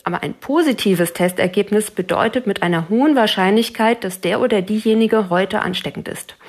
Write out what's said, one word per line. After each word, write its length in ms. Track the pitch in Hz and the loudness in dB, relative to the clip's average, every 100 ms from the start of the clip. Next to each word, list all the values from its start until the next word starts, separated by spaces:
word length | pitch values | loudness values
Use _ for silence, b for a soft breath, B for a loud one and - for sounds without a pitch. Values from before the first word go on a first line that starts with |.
Aber 200 | - 175 | -6 -6
ein 100 | 147 | -6
positives 800 | - - 311 311 - 208 180 170 | -8 -2 2 2 2 2 2 0
Testergebnis 800 | - 180 185 180 202 202 208 214 | 0 -2 0 0 0 0 0 -2
bedeutet 560 | - 185 - 220 254 208 | -4 -2 0 0 0 -2
mit 160 | 196 | -2
einer 260 | 175 165 165 | 0 0 0
hohen 260 | 226 302 277 | 2 4 4
Wahrscheinlichkeit, 880 | 214 - 185 220 226 - 220 233 185 | 2 2 2 2 0 0 0 0 -4
dass 160 | 180 | -6
der 180 | 180 214 | -2 0
oder 240 | 247 208 | 2 0
diejenige 680 | 185 214 220 220 220 220 185 | 0 0 2 2 4 2 2
heute 320 | 175 196 214 | 0 0 -2
ansteckend 460 | - 180 - 165 - | -4 -4 -8 -10 -10
ist. 300 | - - - | -12 -16 -20